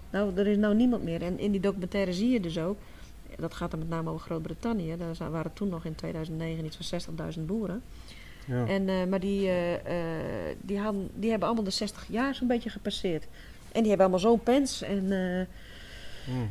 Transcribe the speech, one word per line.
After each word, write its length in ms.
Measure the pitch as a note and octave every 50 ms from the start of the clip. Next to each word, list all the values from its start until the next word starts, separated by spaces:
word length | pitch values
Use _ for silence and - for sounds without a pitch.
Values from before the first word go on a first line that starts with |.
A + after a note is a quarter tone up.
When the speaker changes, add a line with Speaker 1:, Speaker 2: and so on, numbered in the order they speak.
| - -
Speaker 1:
Nou, 260 | - F#3+ G#3 G3+ F3+
er 100 | F#3+ G3+
is 100 | G#3 G#3
nou 180 | G3+ G#3+ G#3+ G#3
niemand 300 | G#3+ B3 B3 A#3+ G3 -
meer. 180 | E3 E3 E3+ E3+
En 160 | F3 F3+ -
in 120 | - G#3
die 100 | G3+ G3
documentaire 520 | F3+ G3+ G3 G3 F3+ F3+ - G3+ G3 F#3 F3+
zie 180 | F3+ G#3+ B3
je 100 | B3+ A#3
dus 180 | F3+ E3 D#3+ E3+
ook, 200 | D#3+ F3+ G#3 - - - - - - - - - - - -
dat 180 | - D#3 E3 -
gaat 160 | - F3 E3+
dan 80 | - D#3+
met 80 | D#3+ E3
name 220 | E3 E3 E3 E3
over 140 | D#3+ D#3+ -
Groot-Brittannië. 680 | - E3 D#3+ D#3+ - D#3+ - - A#3 A#3 G#3 E3 D#3+ D#3+
Daar 180 | F3 F3 E3 E3
za-, 140 | - E3 -
waren 220 | D#3 E3 D#3 D#3+ -
toen 160 | - G3+ G3+
nog 160 | F3 D#3+ -
in 100 | E3 D#3+
tweeduizend 440 | - - E3 E3 D#3+ D#3+ E3 D#3+ D#3+
negen 260 | E3 D#3+ E3 D#3+ D#3+
iets 120 | D#3 -
van 80 | - -
zestigduizend 600 | - - F3 - - E3 D#3+ D#3+ D#3+ D#3+ E3 D#3+
boeren. 360 | D#3+ G3 A3+ G#3+ F3 F3 A#3+ - - - - - - - - - - - - -
Speaker 2:
Ja. 200 | - B2+ B2 B2
Speaker 1:
En, 220 | A#2 G3 G3 F#3+ F#3+
eh, 160 | F#3+ F#3 F#3 F#3
maar 120 | F#3+ F#3+
die, 280 | F3+ G3+ G3 G3 G3 F#3
eh, 260 | F3+ F3+ E3+ F3 F3
eh, 840 | - - - F3 F3 E3 E3 D#3+ D#3 - - G2+ G2+ E2+ D2+ - -
die 180 | - - G3+ G3+
hadden, 320 | G#3 G#3+ G#3 G3 F#3 - -
die 160 | - G3+ A3+
hebben 160 | A3+ G#3 F3 F3
allemaal 160 | A#3 A3+ G#3
de 40 | F#3+
zestig 360 | - - G#3+ G3+ - - - -
jaar 260 | - A3+ C4 C#4 C4
zo'n 120 | - B3 A#3+
beetje 220 | B3 A#3 - A3+
gepasseerd. 520 | - G3+ - G#3 - - - F#3+ E3 D3+ - - - - - - - - - - -
En 80 | A3+
die 80 | A3+ A3
hebben 120 | G3+ F3+
allemaal 180 | F#3+ F#3+ F#3 F3+ F3+ A3+
zo'n 100 | A#3 A3
pens 420 | - A#3+ B3 C#4+ C#4 B3+ - - -
en, 300 | - G3+ G3 F#3+ F#3+ G3
eh, 340 | F#3 F#3 F3+ F3+ F#3 F#3 - - - - - - - - - - - - - - - - C3 B2+
Speaker 2:
Hmm. 160 | B2+ A#2 G#2